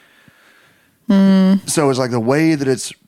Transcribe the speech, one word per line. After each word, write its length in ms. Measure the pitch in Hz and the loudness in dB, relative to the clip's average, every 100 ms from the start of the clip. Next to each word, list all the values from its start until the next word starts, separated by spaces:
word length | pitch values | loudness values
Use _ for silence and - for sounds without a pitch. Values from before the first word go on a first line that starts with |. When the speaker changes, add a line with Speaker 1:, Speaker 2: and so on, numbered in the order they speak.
| _ _ _ _ _ _ _ _ _ _ - | _ _ _ _ _ _ _ _ _ _ -2
Speaker 1:
Mm. 580 | 196 196 190 190 190 - | 2 4 4 2 0 -2
Speaker 2:
So 220 | - 143 | -2 0
it's 100 | 127 | 0
like 120 | 127 | -4
the 80 | 120 | -4
way 360 | 113 143 160 156 | -2 0 0 0
that 120 | 135 | -2
it's 240 | 123 - - | -4 -8 -18